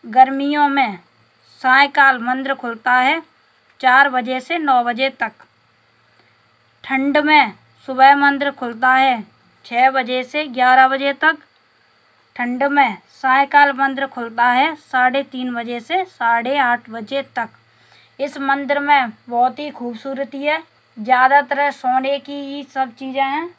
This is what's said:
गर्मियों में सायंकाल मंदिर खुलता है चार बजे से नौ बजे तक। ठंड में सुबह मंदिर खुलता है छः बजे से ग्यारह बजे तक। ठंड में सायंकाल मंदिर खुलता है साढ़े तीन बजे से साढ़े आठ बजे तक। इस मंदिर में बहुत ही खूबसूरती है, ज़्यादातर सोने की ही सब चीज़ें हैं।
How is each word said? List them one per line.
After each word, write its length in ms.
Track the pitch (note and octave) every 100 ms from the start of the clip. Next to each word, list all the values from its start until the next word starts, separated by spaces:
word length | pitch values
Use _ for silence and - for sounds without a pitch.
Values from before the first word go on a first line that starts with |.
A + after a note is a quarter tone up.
गर्मियों 640 | A#3+ A#3 C4 C4+ C#4+ D4 D4
में 300 | C#4 A#3+ F#3 _ _ _ _ _ -
सायंकाल 580 | C4 C4 C#4+ C#4+ C4+ B3+
मंदिर 360 | A#3+ C4 C4+
खुलता 400 | C4+ B3 A3+ -
है 280 | B3+ C4 E4 D#4+ _ _ _ _ _
चार 300 | C4 B3+ C#4
बजे 300 | B3+ A#3+ B3+
से 180 | B3+ E4+
नौ 260 | D4 B3+
बजे 260 | A#3+ A#3 C4+
तक। 220 | C4+ A3 _ - _ _ _ _ _ _ _ _ _ _ _ _ _
ठंड 340 | - C4+ C#4 D4
में 360 | D4+ D4+ A#3 - _ _
सुबह 320 | - C4 C4+ C#4+
मंदिर 360 | C#4+ C#4 C#4
खुलता 420 | C#4 A#3+ A3+ B3+
है 300 | C4 C4+ A#3+ G3+ _ _ _ -
छः 240 | A#3+ C4
बजे 340 | C4+ A#3 B3+
से 200 | B3 D4 D4+
ग्यारह 420 | A#3+ B3+ B3+ C4
बजे 260 | C4+ C#4
तक। 240 | C#4 D#4 D#4 _ _ _ _ _ _ _ _ _ -
ठंड 280 | A#3+ B3
में 340 | C#4 C#4+ C4 F#3+ _ -
सायंकाल 500 | C4+ C4 C#4 C#4+ C#4+
मंदिर 320 | C4 C4+ C4+ C4+
खुलता 400 | B3 A#3 A3+ A#3+
है 280 | B3 D4+ D4+
साढ़े 480 | - C4 B3+ C4+
तीन 300 | C#4 C4 B3+
बजे 260 | A#3+ A#3 A#3+
से 240 | A#3 F4 F#4
साढ़े 520 | _ A#3 A#3 A#3 C#4+
आठ 320 | B3 A#3+ A#3
बजे 320 | A3+ G#3+ C#4 C4+ -
तक। 140 | A3 _ _ _ _ _ _ _
इस 180 | C#4 C#4+
मंदिर 420 | C#4 C#4 C#4 C#4+
में 320 | C#4+ C#4+ B3 - -
बहुत 300 | A#3+ B3+ C4
ही 100 | D4
खूबसूरती 720 | C#4 A#3+ A3+ C4+ C4+ C#4 C#4
है, 180 | C#4+ D#4 D#4+ _ _ -
ज़्यादातर 720 | G#3+ B3+ C4 C#4 C#4 C#4 C#4+
सोने 460 | C4+ B3+ B3+ C4+ C#4
की 220 | C#4+ C#4+ C#4
ही 180 | C#4
सब 300 | C#4 C4+ C4 A#3
चीज़ें 260 | C4+ C4
हैं। 280 | C4+ C#4+ F4